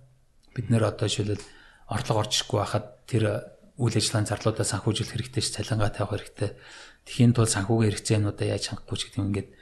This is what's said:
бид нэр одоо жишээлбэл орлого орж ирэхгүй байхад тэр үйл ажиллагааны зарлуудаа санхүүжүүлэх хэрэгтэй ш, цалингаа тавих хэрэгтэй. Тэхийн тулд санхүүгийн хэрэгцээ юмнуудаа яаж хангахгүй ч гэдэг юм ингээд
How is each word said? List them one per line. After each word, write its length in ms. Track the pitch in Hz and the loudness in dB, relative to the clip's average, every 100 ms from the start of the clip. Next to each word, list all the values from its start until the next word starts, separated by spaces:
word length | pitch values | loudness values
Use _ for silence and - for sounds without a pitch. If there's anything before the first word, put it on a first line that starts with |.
| - _ _ _ _ | -20 _ _ _ _
бид 160 | - 101 | -6 0
нэр 220 | 113 107 | 2 2
одоо 180 | - 107 | 0 -2
жишээлбэл 380 | - 101 98 - - - - - | 0 -2 -4 -8 -20 -20 -16 -6
орлого 380 | 104 - 110 107 | -4 0 0 0
орж 180 | - | -2
ирэхгүй 140 | - 104 | 0 0
байхад 260 | 98 107 - - - | 0 -2 -4 -16 -2
тэр 160 | 113 104 104 - - - - | 0 0 -2 -6 -18 -14 -2
үйл 160 | 117 | 0
ажиллагааны 340 | 107 - 110 104 | 2 2 0 0
зарлуудаа 380 | 107 113 107 104 | 0 0 0 0
санхүүжүүлэх 480 | 101 113 107 107 107 | -2 0 0 -2 -6
хэрэгтэй 240 | - 117 | -6 -4
ш, 140 | - | -4
цалингаа 400 | - - 110 101 | -4 -2 0 0
тавих 180 | - 101 101 - | 0 -4 -4 -8
хэрэгтэй. 160 | - 101 - - - - - - | -6 -6 -6 -18 -20 -20 -20 -4
Тэхийн 260 | - 120 | 4 6
тулд 160 | 117 110 | 6 4
санхүүгийн 460 | 104 98 117 107 | 2 2 4 4
хэрэгцээ 240 | 95 - 107 | 2 2 2
юмнуудаа 280 | 101 - 104 | 2 -2 -2
яаж 140 | 104 - | -2 -4
хангахгүй 280 | 104 - 101 | -8 -6 -8
ч 40 | - | -6
гэдэг 160 | - | -4
юм 80 | 101 | -2
ингээд 180 | 101 - - | -2 -6 -14